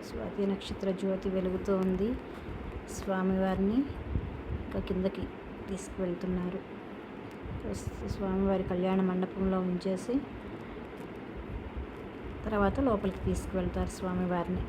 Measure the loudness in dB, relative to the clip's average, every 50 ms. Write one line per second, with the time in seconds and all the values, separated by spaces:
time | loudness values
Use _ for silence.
0 | -10 -8 -6 -4 -4 -4 0 2 2 2 2 0 -2 -6 -4 0 0 0 0 2
1 | 2 2 2 2 0 0 2 2 2 2 0 0 2 4 4 6 6 4 4 4
2 | 4 2 2 -2 -4 -8 -10 -10 -8 -8 -8 -6 -6 -6 -6 -8 -8 -8 -8 -6
3 | 0 0 2 4 4 4 4 4 4 4 4 4 4 4 6 4 2 2 -2 -6
4 | -4 0 0 0 0 0 -6 -6 -4 -4 -4 -4 -4 -4 -4 -4 -2 0 0 2
5 | 2 2 0 -2 -6 -6 -8 -10 -12 -10 -10 -10 -6 -6 -6 -6 -6 -8 -4 -2
6 | 0 0 0 -2 -2 0 0 0 0 -2 -4 -4 -8 -8 -12 -12 -10 -12 -12 -12
7 | -12 -12 -12 -10 -10 -10 -12 -10 -8 -8 -6 -6 -4 -4 -4 -4 -4 -6 -6 -4
8 | -4 -4 -2 -2 0 2 2 4 4 4 4 4 2 0 2 2 4 4 4 6
9 | 4 4 4 2 0 0 0 0 2 4 4 4 2 2 0 2 2 0 0 0
10 | 0 0 0 0 0 -2 -10 -10 -10 -10 -10 -8 -10 -10 -10 -10 -10 -10 -10 -10
11 | -10 -10 -10 -10 -10 -8 -8 -8 -8 -6 -6 -6 -6 -6 -6 -6 -6 -6 -8 -10
12 | -10 -10 -10 -10 -10 -8 -8 -6 -4 0 4 6 4 6 6 4 4 4 4 4
13 | 2 0 -2 0 0 2 2 2 0 0 0 0 0 2 2 0 0 0 -2 -2
14 | -2 0 0 2 2 2 2 2 2 2 0 0 0